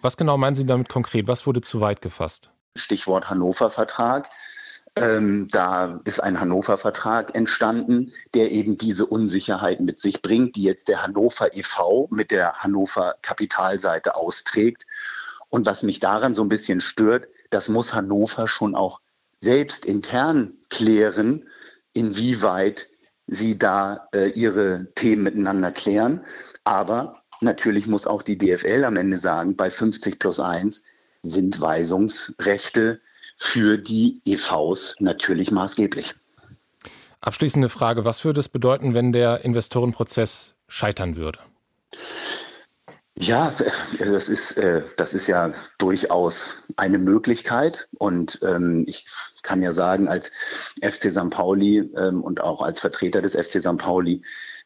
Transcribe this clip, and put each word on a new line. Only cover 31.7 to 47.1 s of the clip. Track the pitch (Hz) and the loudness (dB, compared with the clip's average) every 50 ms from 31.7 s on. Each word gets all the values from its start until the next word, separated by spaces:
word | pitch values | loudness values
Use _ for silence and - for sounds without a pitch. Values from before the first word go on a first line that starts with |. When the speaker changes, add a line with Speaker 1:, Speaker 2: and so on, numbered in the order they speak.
| 80 82 85 82 90 92 104 110 104 - - - - - - 104 101 101 - - - 117 110 113 117 113 _ _ _ _ - - - | 0 0 0 0 2 2 2 0 0 -2 -4 -6 -6 -4 0 0 0 0 -2 -2 0 2 2 2 0 -2 _ _ _ _ -20 -20 -12
Speaker 2:
für | _ - - - 123 110 107 107 107 | _ -4 -2 2 4 4 4 4 4
die | 104 - 110 110 113 123 127 - _ | 0 -2 0 2 2 2 2 0 _
E | - 98 | -2 0
Vs | - - - 92 78 76 82 95 95 - - - - | 0 0 -2 0 0 0 0 0 -2 -2 -6 -4 0
natürlich | 101 92 85 - - 92 95 82 92 - | 0 0 0 0 0 0 0 0 0 0
maßgeblich. | 107 98 92 98 - - 107 98 - - - - - - _ _ _ _ _ - - _ _ _ _ _ _ - - - - _ _ _ | 2 0 0 0 0 0 0 0 0 -4 -8 -8 -10 -12 _ _ _ _ _ -20 -20 _ _ _ _ _ _ -20 -20 -20 -20 _ _ _
Speaker 1:
Abschließende | - 120 - - 160 147 - 151 135 120 | -6 -6 -2 0 0 2 4 2 2 2
Frage, | - - 131 113 117 117 107 | 2 0 0 0 0 2 0
was | 117 113 - - | 0 -2 0 -2
würde | 160 147 147 | 0 0 0
es | 139 - | -2 -2
bedeuten, | - 131 117 123 135 143 143 135 117 | -4 0 2 2 2 2 0 0 2
wenn | 120 120 123 120 | 2 2 4 4
der | 120 120 120 117 120 - | 4 4 4 2 0 0
Investorenprozess | 127 117 120 110 - - 123 120 123 113 - 117 - - - 113 104 - - - - - _ _ | 0 0 0 0 0 0 0 0 0 0 -2 -4 -2 0 0 0 0 -2 -4 -6 -10 -14 _ _
scheitern | _ - - - 104 101 - 95 90 80 | _ -6 -2 -2 -2 -2 -2 -4 -4 -4
würde? | 80 80 78 78 - - - _ _ _ _ _ _ _ _ - - - - - - - - - - - - - - - _ _ _ _ - - _ _ _ _ - | -4 -6 -8 -8 -10 -18 -20 _ _ _ _ _ _ _ _ -20 -18 -16 -14 -12 -12 -10 -10 -10 -10 -12 -16 -20 -20 -20 _ _ _ _ -20 -20 _ _ _ _ -4
Speaker 2:
Ja, | - - 117 123 160 156 - - - 104 - - - - - - | 0 2 2 2 2 2 0 0 -2 -2 -2 -4 -6 -8 -6 -4
das | - 101 101 98 - - | 0 0 2 2 2 0
ist, | 104 104 - - - | 0 0 0 -2 0
äh, | - 104 92 85 80 76 - - | 0 2 2 2 2 0 -4 -4
das | - 87 - - | -4 -4 -2 0
ist | 95 90 - | -2 0 2
ja | - 90 85 85 - - - - _ _ | 2 2 2 0 -2 -8 -14 -18 _ _
durchaus | - 92 95 92 - - 85 87 90 85 - - - - - - - - - | 0 0 2 2 0 0 2 2 2 2 0 0 -2 -4 -6 -12 -14 -12 -6
eine | - 95 95 98 98 | -2 0 2 2 2
Möglichkeit. | 92 92 | 4 4